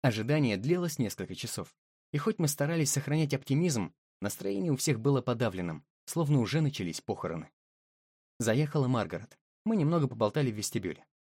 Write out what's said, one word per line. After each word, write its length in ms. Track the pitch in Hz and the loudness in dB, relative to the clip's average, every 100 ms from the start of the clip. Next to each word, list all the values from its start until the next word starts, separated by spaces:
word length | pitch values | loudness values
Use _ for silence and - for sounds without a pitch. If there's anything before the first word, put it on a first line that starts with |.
Ожидание 560 | 131 110 113 156 135 98 | 2 2 0 2 4 2
длилось 420 | 123 175 175 - | 2 0 0 0
несколько 360 | 110 - 92 92 | -2 -2 -8 -6
часов. 400 | - - 85 _ _ _ _ | -8 -8 -10 _ _ _ _
И 60 | 147 | -4
хоть 220 | 180 - | -2 0
мы 80 | 156 | 0
старались 440 | 147 143 170 147 | 0 -2 0 0
сохранять 420 | - 143 151 151 | 0 0 0 0
оптимизм, 600 | 139 - 139 175 123 90 _ _ _ | -2 0 2 2 0 -4 _ _ _
настроение 500 | 101 - - - 277 | -6 -4 -4 -2 0
у 60 | 247 | 0
всех 220 | - 117 | 0 0
было 220 | 123 135 | 2 0
подавленным, 640 | 123 117 117 95 87 78 _ _ - | 0 0 0 -2 -4 -6 _ _ -8
словно 340 | 165 156 147 | -2 2 4
уже 220 | 107 151 | 4 2
начались 400 | 151 143 90 80 | 0 0 -6 -6
похороны. 480 | - 107 - 82 - _ _ _ _ _ _ _ _ _ | -6 -6 -4 -6 -10 _ _ _ _ _ _ _ _ _
Заехала 480 | 113 113 151 151 127 | 0 2 2 2 2
Маргарет. 500 | 127 92 82 107 - _ _ - | 2 0 -4 -10 -20 _ _ 0
Мы 100 | 220 | 2
немного 320 | 151 170 135 | 4 4 2
поболтали 440 | 117 107 151 139 | 2 0 2 0
в 40 | 107 | -2
вестибюле. 500 | 104 117 90 78 - _ | -4 -4 -4 -8 -14 _